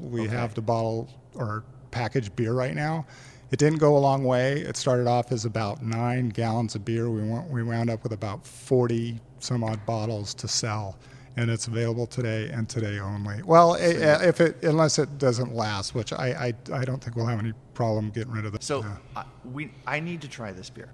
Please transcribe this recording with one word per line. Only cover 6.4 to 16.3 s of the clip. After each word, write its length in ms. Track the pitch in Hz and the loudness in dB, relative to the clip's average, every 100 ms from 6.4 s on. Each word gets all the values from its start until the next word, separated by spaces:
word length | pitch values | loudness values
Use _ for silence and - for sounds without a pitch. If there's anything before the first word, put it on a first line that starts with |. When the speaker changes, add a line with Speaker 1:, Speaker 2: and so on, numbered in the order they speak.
| 113 113 113 | 0 0 -2
Speaker 1:
of 100 | 110 | -4
beer. 240 | 98 113 117 | -4 -2 0
We 140 | 110 | -2
went, 260 | 107 117 175 | -2 -4 -4
we 120 | 127 | -4
wound 260 | 117 117 117 | -2 0 0
up 140 | 113 | -2
with 100 | 117 | -4
about 320 | 107 107 98 | -6 -6 -6
forty 760 | - - - 127 120 117 117 113 - - | -10 -14 2 4 4 2 -2 -6 -12 -12
some 240 | - 123 | -4 -2
odd 220 | 113 107 107 | -2 -4 -4
bottles 480 | 113 107 107 101 | -4 -2 -4 -6
to 140 | - 107 | -8 -6
sell, 480 | - 120 107 101 - - - - - | -4 -2 -4 -6 -12 -18 -20 -12 -2
and 140 | 117 | 0
it's 180 | 113 - | 0 -2
available 380 | 113 117 117 117 | -2 -2 -2 -4
today 420 | - 117 110 107 | -4 -2 -2 -4
and 180 | 117 110 | -6 -6
today 300 | 117 107 101 | -4 -4 -4
only. 440 | 98 101 101 104 | -6 -6 -6 -4
Well, 300 | - 165 170 | 6 10 10
i-, 180 | 175 175 | 8 2
Speaker 2:
Sweet. 100 | 170 | 4
Speaker 1:
uh, 160 | 156 151 | 6 6
if 180 | 185 156 | 6 6
it, 240 | 165 - | 4 4
unless 340 | 170 156 156 - | 2 4 4 2
it 200 | 143 143 | 0 0
doesn't 360 | 135 117 127 | 2 2 0
last, 400 | 117 107 101 98 | -2 -2 -2 -4
which 180 | 123 104 | -6 -4
I, 400 | - 131 | -4 -4